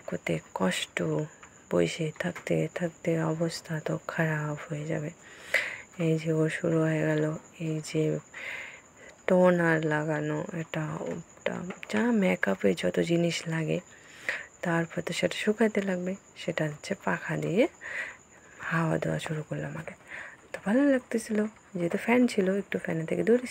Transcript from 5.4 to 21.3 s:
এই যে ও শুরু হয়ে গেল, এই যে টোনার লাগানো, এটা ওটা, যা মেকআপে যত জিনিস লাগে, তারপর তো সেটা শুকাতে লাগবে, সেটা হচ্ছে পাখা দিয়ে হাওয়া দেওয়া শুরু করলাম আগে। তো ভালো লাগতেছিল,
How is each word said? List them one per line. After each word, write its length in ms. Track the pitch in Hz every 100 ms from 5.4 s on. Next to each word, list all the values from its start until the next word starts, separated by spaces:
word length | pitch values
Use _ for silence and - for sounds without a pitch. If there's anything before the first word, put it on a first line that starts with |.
| - - - - - -
এই 200 | 165 160
যে 160 | 160
ও 160 | 156 160
শুরু 280 | - 170 165
হয়ে 220 | 160 156
গেল, 340 | 156 151 151 160 - -
এই 220 | 160 156 -
যে 340 | 156 156 156 - - - - - - - - - - -
টোনার 580 | 185 180 175 165 160 160
লাগানো, 580 | 151 156 151 151 151 -
এটা 440 | 170 160 160 151 160
ওটা, 640 | - 170 - - - 175 180 - -
যা 180 | 208 240
মেকআপে 640 | 220 185 180 196 190 196
যত 260 | 175 180 180
জিনিস 480 | 170 170 170 - 165
লাগে, 320 | 160 156 170 - - - - - - - -
তারপর 400 | 175 170 165 170
তো 120 | -
সেটা 220 | - 180 -
শুকাতে 440 | 214 214 220 208
লাগবে, 340 | 196 180 180 196 - -
সেটা 300 | - 165 156
হচ্ছে 300 | 147 - 196
পাখা 340 | 190 170 - 151
দিয়ে 300 | 151 185 320 - - - - - - - - -
হাওয়া 380 | - 165 160 160
দেওয়া 220 | 160 156
শুরু 240 | - 156 -
করলাম 280 | 147 147 160
আগে। 160 | - - - - - - -
তো 60 | - 196
ভালো 260 | 254 285
লাগতেছিল, 540 | 254 - 226 220